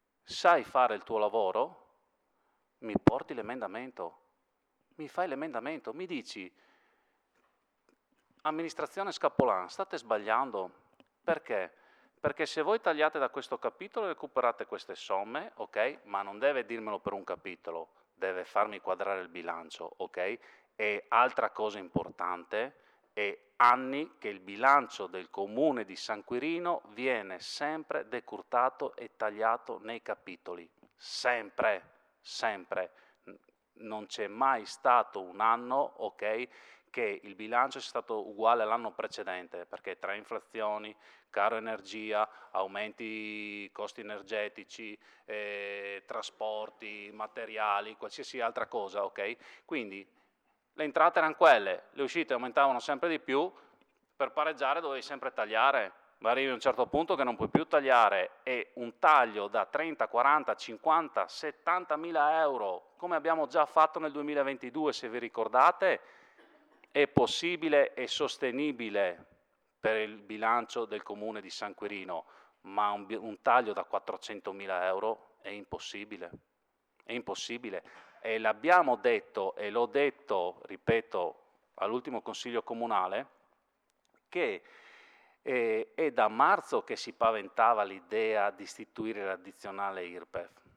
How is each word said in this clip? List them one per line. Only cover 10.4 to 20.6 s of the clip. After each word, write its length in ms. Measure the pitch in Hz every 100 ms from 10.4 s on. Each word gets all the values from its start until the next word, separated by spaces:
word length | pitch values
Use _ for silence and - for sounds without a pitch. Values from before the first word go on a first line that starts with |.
| 135 107 92 - _ _ _ _
Perché? 480 | - 156 - 107 92 - _ _ _ _
Perché 260 | - - 156
se 160 | -
voi 180 | 151 226
tagliate 380 | - 156 156 156
da 120 | 131
questo 280 | - - 120
capitolo 480 | 120 - 190 - 202
e 40 |
recuperate 560 | 156 147 - 120 - 110
queste 280 | 98 -
somme, 580 | 92 - 98 104 131 208 -
ok, 440 | 110 104 120 151
ma 180 | - 98
non 160 | 101 101
deve 260 | 135 139
dirmelo 360 | 117 117 107 101
per 140 | -
un 100 | 98
capitolo, 640 | 90 87 98 87 - 82 82 _ _
deve 300 | _ 95 92
farmi 340 | 90 104 107 101
quadrare 440 | - 90 98 95
il 60 | 90
bilancio, 640 | 85 85 85 82 - 82 -
ok? 420 | 90 - 92 120 - -